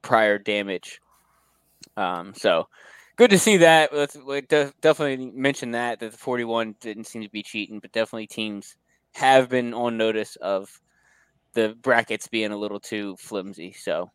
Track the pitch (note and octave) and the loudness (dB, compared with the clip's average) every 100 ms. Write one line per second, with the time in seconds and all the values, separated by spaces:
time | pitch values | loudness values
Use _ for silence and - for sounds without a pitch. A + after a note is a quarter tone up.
0 | - A#2 G#2+ G#2 G2+ G#2 G2 F#2 - - | 0 2 4 0 -2 -4 -4 -8 -10 -20
1 | _ _ _ _ _ _ _ _ - - | _ _ _ _ _ _ _ _ -18 -6
2 | F#2 F2 F#2+ - G#2 E2 E2 _ - - | -4 -4 -10 -2 2 2 0 _ -20 -20
3 | _ - A#3+ F#3+ A3 G3 E3 D#3+ D3+ D3 | _ 4 6 6 6 6 8 8 4 0
4 | C#3+ D3 C3+ C#3+ C3 D3+ C#3 - D#3+ D3+ | -4 -4 -8 -8 0 0 0 0 2 2
5 | D3 C3 C3 A#2 C3+ C3+ B2 A#2 A#2+ A2+ | 0 -4 -8 -4 -2 -2 -6 -4 -4 -6
6 | A2+ - - B2 A#2 A2+ A2 G2+ A2 G#2 | -10 -12 -6 -4 -2 -4 -4 -8 -14 -12
7 | A2+ A#2 G#2 G#2+ - A2 G2+ G#2+ - A2+ | -14 -14 -12 -12 -10 -10 -10 -12 -10 -6
8 | A2+ A#2 G#2+ - G#2+ G2+ - _ _ _ | -4 -6 -12 -10 -8 -10 -14 _ _ _
9 | _ - C3+ C3+ B2 B2+ A#2+ A#2 A#2+ A2+ | _ -2 4 4 4 -2 -4 -4 -4 -2
10 | A2 A2 G#2 - F#2+ G2 G2 _ _ _ | -2 -2 -6 -8 -4 -4 -6 _ _ _
11 | _ _ _ _ _ A#2 A2 A#2 C3 A#2 | _ _ _ _ _ -2 -2 -2 0 2
12 | A2+ G#2+ - A2+ G#2+ G#2 G#2 G#2 - G#2+ | 2 -6 -4 -4 -4 -4 -8 -8 -10 -8
13 | G2+ F#2 - G#2 F#2+ F#2+ F2+ - - D#2+ | -8 -12 -10 -10 -10 -14 -18 -14 -6 -6
14 | F2+ | -6